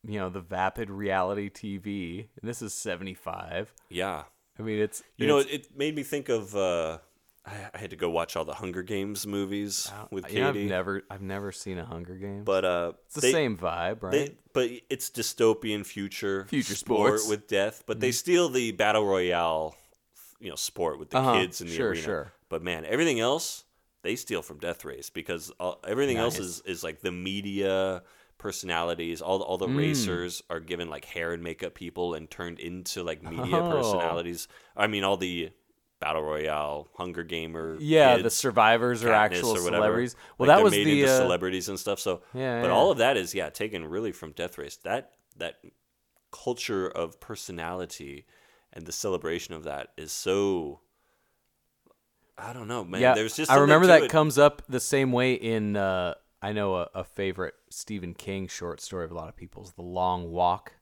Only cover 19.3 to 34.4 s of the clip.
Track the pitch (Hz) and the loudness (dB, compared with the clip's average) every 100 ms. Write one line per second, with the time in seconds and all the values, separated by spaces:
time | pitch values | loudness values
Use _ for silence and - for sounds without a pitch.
19.3 | 87 85 80 78 - _ _ _ - - | 2 2 0 -4 -10 _ _ _ -20 -20
20.3 | _ 107 69 - - 82 73 78 131 131 | _ -12 -8 -8 -2 -4 -4 -4 0 2
21.3 | 113 92 - 87 82 113 85 80 87 71 | 2 0 -4 -8 -2 -2 -2 -4 -4 -6
22.3 | _ _ 82 87 82 80 123 165 120 117 | _ _ -6 -4 -6 -2 0 2 2 2
23.3 | 156 - - _ _ _ _ 90 120 - | 0 -4 -10 _ _ _ _ -6 -6 -4
24.3 | 95 - 76 85 82 76 64 - - 80 | -6 -6 -8 -8 -8 -10 -12 -12 -12 -6
25.3 | 87 78 - 90 - - 113 143 117 117 | -8 -8 -6 -6 -6 -6 -2 0 2 0
26.3 | 90 90 85 98 87 85 78 95 90 92 | -2 -8 -10 -8 -8 -8 -6 -6 -6 -6
27.3 | 101 101 98 98 95 95 92 - _ _ | -6 -4 -2 0 0 0 -2 -10 _ _
28.3 | _ 107 - 92 85 85 85 85 82 87 | _ -10 -8 -4 -2 0 -2 -4 -6 -2
29.3 | 95 80 90 95 139 151 143 104 87 87 | -2 0 -2 0 0 0 0 -2 -2 -4
30.3 | 87 - 85 82 87 85 76 - 87 82 | -8 -8 -10 -6 -6 -6 -10 -10 -6 -4
31.3 | 85 85 82 90 - 87 87 87 80 80 | -4 -6 -8 -10 -10 -12 -4 -4 -4 -10
32.3 | - 87 85 87 90 90 98 85 80 80 | -10 -10 -10 -10 -10 -8 -6 -6 -8 -8
33.3 | 85 127 165 170 156 117 95 85 85 85 | -8 -2 0 0 0 2 2 0 -2 -4
34.3 | 87 | -8